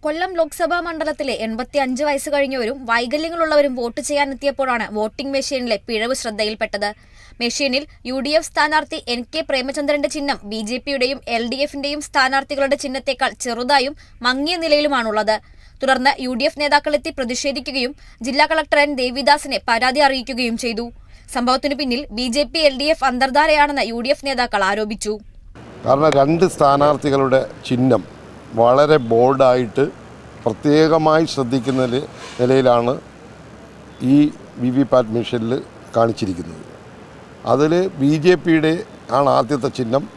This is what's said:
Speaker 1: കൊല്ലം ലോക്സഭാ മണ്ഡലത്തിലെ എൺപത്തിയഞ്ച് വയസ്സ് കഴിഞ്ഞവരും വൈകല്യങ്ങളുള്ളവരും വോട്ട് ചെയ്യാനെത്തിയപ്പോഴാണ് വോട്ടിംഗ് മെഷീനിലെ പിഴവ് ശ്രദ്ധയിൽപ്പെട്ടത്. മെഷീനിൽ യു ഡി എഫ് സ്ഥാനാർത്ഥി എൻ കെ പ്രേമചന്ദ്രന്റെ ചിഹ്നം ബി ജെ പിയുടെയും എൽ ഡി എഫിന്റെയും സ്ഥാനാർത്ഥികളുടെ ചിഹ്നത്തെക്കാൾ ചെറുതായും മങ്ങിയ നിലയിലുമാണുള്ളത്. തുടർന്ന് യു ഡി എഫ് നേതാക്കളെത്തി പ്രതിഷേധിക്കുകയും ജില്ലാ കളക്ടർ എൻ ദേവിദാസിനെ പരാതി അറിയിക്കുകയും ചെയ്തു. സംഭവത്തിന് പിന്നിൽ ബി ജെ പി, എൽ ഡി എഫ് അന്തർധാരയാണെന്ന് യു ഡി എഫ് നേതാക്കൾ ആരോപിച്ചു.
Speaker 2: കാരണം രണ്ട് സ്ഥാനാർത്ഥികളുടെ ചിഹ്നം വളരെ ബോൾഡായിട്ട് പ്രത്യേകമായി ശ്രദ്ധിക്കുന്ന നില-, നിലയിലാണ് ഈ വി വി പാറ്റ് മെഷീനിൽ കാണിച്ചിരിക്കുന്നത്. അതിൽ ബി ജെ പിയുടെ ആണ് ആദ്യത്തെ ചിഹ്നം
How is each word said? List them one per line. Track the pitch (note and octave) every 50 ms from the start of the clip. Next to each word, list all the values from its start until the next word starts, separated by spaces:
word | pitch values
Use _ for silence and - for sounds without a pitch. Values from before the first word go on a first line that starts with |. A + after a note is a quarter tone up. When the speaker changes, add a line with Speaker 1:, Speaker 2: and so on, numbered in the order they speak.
| -
Speaker 1:
കൊല്ലം | D#4 D4+ D#4+ F4+ F#4+ F#4+ E4+
ലോക്സഭാ | D#4+ D4+ - - F4 D4+ F4 F4 E4+
മണ്ഡലത്തിലെ | F4 E4 D#4 C#4+ D4+ D4+ - D4+ C4+ A3+ - A3
എൺപത്തിയഞ്ച് | A3 A3 A3 B3 - - C#4+ C4+ B3+ B3+ A#3+ D4
വയസ്സ് | D4 C#4+ C#4 - D#4 C#4+
കഴിഞ്ഞവരും | C#4+ C#4 C4+ C4+ C4 A#3+ G#3+ C#4 C#4+ C4 A3
വൈകല്യങ്ങളുള്ളവരും | A#3 A#3 A#3+ B3 B3 D4+ D#4 E4 E4+ E4+ E4 D#4 D#4 D4 C#4+ C#4+ B3+ B3
വോട്ട് | A#3+ A#3 A#3 - C#4
ചെയ്യാനെത്തിയപ്പോഴാണ് | - D4 C#4+ C#4+ C#4 C#4 - - C#4 C#4 C#4 C4+ C4 A#3+ A#3 A3 F#3 G3+
വോട്ടിംഗ് | G#3+ G#3+ A3 G#3+ - B3 C#4 C#4
മെഷീനിലെ | C4+ C4+ - C#4+ C4 B3 B3 A3+ G3 _ -
പിഴവ് | A#3 G#3+ A3 A#3+ C4 C4 -
ശ്രദ്ധയിൽപ്പെട്ടത്. | A#3+ G#3+ G#3 A3 G#3+ A3 G#3 A3+ G#3+ - G3+ G3+ G3+ G#3+ _ _ - - - - - - -
മെഷീനിൽ | A#3+ A#3+ A#3 - D4 C#4 B3 C4+ D4 - - - - A#3+
യു | B3 C4+ B3
ഡി | C#4+ D4+ D#4+
എഫ് | D#4+ -
സ്ഥാനാർത്ഥി | - E4+ D4 D4+ D4+ D#4 C#4+ - - D#4 - - A#3+
എൻ | A#3+ A#3+ - -
കെ | D#4 D#4+ -
പ്രേമചന്ദ്രന്റെ | D4 C4 B3 C4+ C4 D4+ C#4+ C#4+ D4 D4 C#4+ D#4 -
ചിഹ്നം | D4+ C#4 C#4+ C4 - - G3+
ബി | G#3+ A3 A3 G#3
ജെ | B3 B3+ -
പിയുടെയും | C#4+ C#4 C4+ B3 B3+ C#4 B3+ - - A#3+
എൽ | A3+ A#3 A#3+ B3
ഡി | C4 C#4
എഫിന്റെയും | C#4+ - C#4 C#4 C#4+ C#4+ D4+ D4
സ്ഥാനാർത്ഥികളുടെ | - - C#4+ C4+ C4 C4+ C4+ C4+ - D4 C4+ C#4 C4+ C#4 C#4+ -
ചിഹ്നത്തെക്കാൾ | C#4 B3+ C4+ B3+ - C4 B3 C4 A#3+ G#3+ - -
ചെറുതായും | B3 A#3 A3 B3 B3 C#4+ C#4 B3+ C4+ D4+ - - - - - A#3+
മങ്ങിയ | B3 B3+ C4 C#4+ D#4 F4+ F4 E4
നിലയിലുമാണുള്ളത്. | D#4+ D4 D4 D4 D4 C#4+ B3+ A#3 A3 G#3 G#3+ G#3+ G#3 G#3+ G#3 _ - - - - - - - -
തുടർന്ന് | B3+ C4 C4 B3+ C4 - - C4
യു | B3 B3+ A3+
ഡി | C4+ D#4
എഫ് | - - D4
നേതാക്കളെത്തി | D4 D4 C#4+ - D4+ D4 D4 - D#4+ D#4 -
പ്രതിഷേധിക്കുകയും | C4 A3+ B3 A#3+ - C#4+ C4+ C#4+ B3 - B3+ C#4 A#3+ B3+ C#4+ - - - - _ A3+
ജില്ലാ | B3+ B3+ C#4 D4 D4+
കളക്ടർ | D#4+ D#4 D4+ - D#4+ D4 C#4+
എൻ | D4 D4 B3+ B3
ദേവിദാസിനെ | B3 B3 C4 C4+ C4 C#4+ D4+ - C#4+ C4 G3 - -
പരാതി | A#3 A3+ B3 B3+ B3+ C#4+ D4
അറിയിക്കുകയും | C4+ C4+ C4 A#3 A3 C4+ A3+ B3+ A#3 A3+ A3+ -
ചെയ്തു. | A#3+ A#3 G#3 A#3+ A#3 A#3 - - - - - - - -
സംഭവത്തിന് | C4 A#3+ B3 B3+ C#4 - C#4+ C#4+ B3 D4
പിന്നിൽ | B3+ A#3+ A#3 - - G#3 G#3+
ബി | B3 C4 A3+
ജെ | C#4+ D4 A#3 -
പി, | E4 D#4 C#4+
എൽ | C4+ B3+
ഡി | C#4+ D4+ D#4+
എഫ് | D#4 C4 C4+
അന്തർധാരയാണെന്ന് | B3 B3 B3+ C4+ B3 C#4+ D4+ D#4+ D4+ D4+ D4 C#4+ C#4+ C#4 A#3 A3+ A#3
യു | A#3 A#3
ഡി | B3+ C#4+
എഫ് | - - C#4
നേതാക്കൾ | C4+ B3 B3 A#3+ - G3+ G3 F#3
ആരോപിച്ചു. | G3+ G#3+ A3 G#3 G#3+ F#3+ - G#3 G#3+ G#3+ - - - - - - - - - - - - -
Speaker 2:
കാരണം | A2+ B2+ C3+ D3+ D#3+ C#3 C#3
രണ്ട് | C#3 C#3 E3 E3+ F3+ F3 -
സ്ഥാനാർത്ഥികളുടെ | - D#3 C#3 C#3 C#3 C#3+ D3 D3+ C3+ - D3 C3+ C#3 C3+ C3 B2 C3+ B2 - - - - -
ചിഹ്നം | C3 A#2+ B2+ C3 B2 G#2 E2 - - - - - - - - - - A2+
വളരെ | A#2 A#2 B2+ C3+ D3 D3 D#3 D3+ B2 A2+
ബോൾഡായിട്ട് | A2+ A2+ A#2+ C3 C3+ C3 C#3 B2+ B2 B2+ B2+ A2 F#2+ - C3+ - - - - - - - - - - - -
പ്രത്യേകമായി | A#2+ A2 - - D3 D3 D#3 D#3 D#3+ D#3 D#3+ D#3 D#3 D#3 D#3+ E3 D3+ -
ശ്രദ്ധിക്കുന്ന | - C3+ A#2 B2 C3+ A2+ C3 C3 C3 C3
നില-, | B2 A#2 C3 D3+ - - - - - - -
നിലയിലാണ് | B2 B2 C3 C3+ C3 B2+ A#2+ A#2+ A#2 A#2+ C3+ - - - - - - - - - - - - - - - - - - - - - A2 B2 C3+
ഈ | C#3+ D3 D3 - - - - - - B2
വി | B2 B2
വി | C3+ C#3 A2
പാറ്റ് | - B2+ B2 A2 A2
മെഷീനിൽ | A#2+ A2+ - - A#2+ A2+ A2+ B2 C#3 - - - - - - -
കാണിച്ചിരിക്കുന്നത്. | A#2 A#2 A#2 A2+ - A#2 F#2+ F#2 E2+ E2+ E2 E2 D#2 - - - - - - - - - - - - - - - - - A2 A#2+
അതിൽ | C3 D3 D#3 E3 F3 F#3 F#3+ F#3 D3+
ബി | C3+ C#3 D3+ D#3 C#3+
ജെ | F3+ F3+ D#3+ -
പിയുടെ | F3 D#3+ D#3+ D3+ D#3 D#3+ F3 - - - - - - A#2 C3
ആണ് | C#3+ C3+ B2+ C3
ആദ്യത്തെ | C#3 A2+ C3 C3+ A2+ C3+ - -
ചിഹ്നം | C3 A2+ A#2+ C#3 D#3 G#3+ -